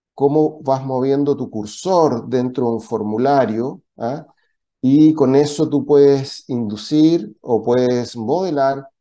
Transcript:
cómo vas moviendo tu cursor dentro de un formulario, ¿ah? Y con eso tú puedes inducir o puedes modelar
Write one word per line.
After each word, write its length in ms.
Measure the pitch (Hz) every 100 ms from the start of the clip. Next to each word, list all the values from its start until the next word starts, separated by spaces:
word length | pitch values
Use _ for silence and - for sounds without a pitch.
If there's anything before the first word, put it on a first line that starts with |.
| _
cómo 460 | - 139 151 151 151
vas 220 | 131 135
moviendo 520 | 135 131 131 139 147 139
tu 140 | 123
cursor 800 | 110 104 - 185 180 147 120 120
dentro 380 | 123 123 127 123
de 60 |
un 80 | 113
formulario, 1000 | 110 110 104 110 131 143 113 110 127 185 _ -
¿ah? 300 | 120 151 - _ _ _ _ -
Y 340 | 127 143 156
con 200 | 156 131
eso 340 | 139 147 151 156
tú 160 | 143
puedes 600 | 139 143 143 139 131 - -
inducir 880 | 123 110 104 - 151 160 170 - -
o 220 | 139 113
puedes 540 | 113 123 123 123 117 120
modelar 720 | 110 165 185 147 135 139 139 _